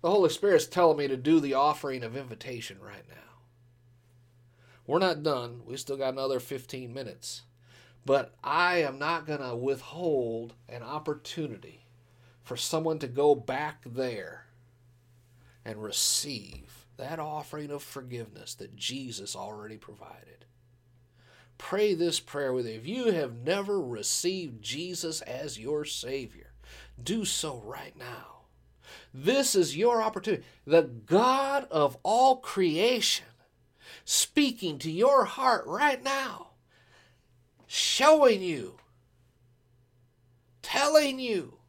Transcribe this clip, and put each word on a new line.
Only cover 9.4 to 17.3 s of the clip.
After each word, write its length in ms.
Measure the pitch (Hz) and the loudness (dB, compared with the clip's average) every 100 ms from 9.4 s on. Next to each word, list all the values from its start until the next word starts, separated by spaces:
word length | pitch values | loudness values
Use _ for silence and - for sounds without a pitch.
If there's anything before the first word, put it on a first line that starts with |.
| 131 120 | -4 -4
withhold 1000 | 127 135 - 156 175 143 120 113 117 - - | -2 -4 -6 -4 0 0 0 -4 -8 -16 -16
an 160 | 123 | -14
opportunity 1000 | 117 151 151 147 - - 151 101 80 - _ _ _ _ _ _ | -10 -8 -6 -6 -8 -8 -8 -10 -16 -20 _ _ _ _ _ _
for 120 | - 120 | -12 -6
someone 440 | - 160 160 156 | -2 0 0 -2
to 80 | 139 | -4
go 280 | 123 147 143 | 4 6 6
back 480 | 120 131 151 - 135 | 2 -4 -4 -8 -12
there 640 | 120 127 110 82 - - _ _ _ _ _ _ _ _ _ _ _ 113 | -4 -4 -4 -10 -14 -20 _ _ _ _ _ _ _ _ _ _ _ -14
and 180 | 104 | -12
receive 1000 | 107 101 - - 147 123 98 67 - - - - | -8 -2 0 -2 -4 -10 -12 -18 -20 -20 -20 -14
that 240 | 127 160 | -10 -8
offering 520 | 151 | -8